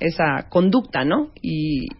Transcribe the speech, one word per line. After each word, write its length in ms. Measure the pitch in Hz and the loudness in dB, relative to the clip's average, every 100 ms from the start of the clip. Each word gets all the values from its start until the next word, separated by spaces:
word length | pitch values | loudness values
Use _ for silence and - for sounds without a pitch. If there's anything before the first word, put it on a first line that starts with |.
esa 460 | 170 165 160 139 - | -4 0 0 0 0
conducta, 560 | 180 185 180 - 135 | 2 4 2 0 -2
¿no? 240 | 139 233 302 - | 0 0 -4 -8
Y, 460 | 170 156 156 139 - | -6 -4 -2 -4 -6